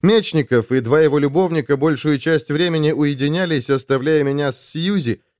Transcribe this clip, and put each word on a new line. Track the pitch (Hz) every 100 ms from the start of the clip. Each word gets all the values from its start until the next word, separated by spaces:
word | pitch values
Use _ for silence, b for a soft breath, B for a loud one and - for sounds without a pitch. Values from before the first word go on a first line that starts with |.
Мечников | 175 220 - 160 131 123 110
и | 131
два | 117 147
его | 160 143
любовника | 143 147 185 160 127 139
большую | 156 143 151 147
часть | - 160 151
времени | 147 175 160 151
уединялись, | 143 147 143 139 160 180 156 -
оставляя | 135 - 135 135 156
меня | 139 143 143
с | 123
Сьюзи, | - 156 175 202 123 104 _ _